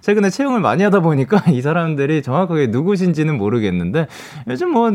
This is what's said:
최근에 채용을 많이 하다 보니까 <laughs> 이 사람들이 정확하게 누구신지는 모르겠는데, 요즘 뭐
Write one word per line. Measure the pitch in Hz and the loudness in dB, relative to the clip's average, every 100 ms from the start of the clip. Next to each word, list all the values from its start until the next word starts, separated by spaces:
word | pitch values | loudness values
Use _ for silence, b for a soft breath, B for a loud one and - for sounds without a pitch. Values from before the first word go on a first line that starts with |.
최근에 | - 208 202 | 0 2 2
채용을 | 185 277 247 | 0 -2 0
많이 | 131 135 | 2 2
하다 | 202 196 | 2 2
보니까 | 165 147 131 208 - | 2 0 2 2 2
<laughs> | |
이 | 127 | 2
사람들이 | 135 165 165 147 139 156 | 0 -2 -2 -2 0 -2
정확하게 | 131 139 185 160 131 | 0 -2 0 0 0
누구신지는 | 117 170 196 180 156 156 143 | 0 0 0 0 0 0 0
모르겠는데, | 101 120 104 90 87 143 160 B B 156 175 | 0 0 0 0 -2 -2 -4 B B -14 -8
요즘 | 254 359 | -4 -2
뭐 | 254 233 | 0 2